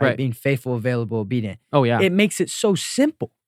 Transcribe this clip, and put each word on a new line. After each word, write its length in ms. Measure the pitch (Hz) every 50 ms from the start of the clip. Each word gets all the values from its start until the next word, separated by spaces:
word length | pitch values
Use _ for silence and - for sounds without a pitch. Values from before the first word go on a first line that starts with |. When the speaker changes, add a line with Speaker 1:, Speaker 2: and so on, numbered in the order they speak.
Speaker 1:
right? 80 | 139 131
Speaker 2:
Right. 80 | -
Speaker 1:
Being 160 | - 135 127 117
faithful, 400 | - - 139 139 123 - 131 123
available, 440 | 117 110 127 123 120 113 101 113 110
obedient. 400 | 104 98 123 120 107 101 92 - _ _
Speaker 2:
Oh, 120 | 147 143 127
yeah. 180 | 117 120 107
Speaker 1:
It 100 | 98 180
makes 300 | 180 196 208 180 - -
it 80 | 180 -
so 240 | - - - 214 190
simple. 560 | - - - - - 277 311 - - - - _ _ _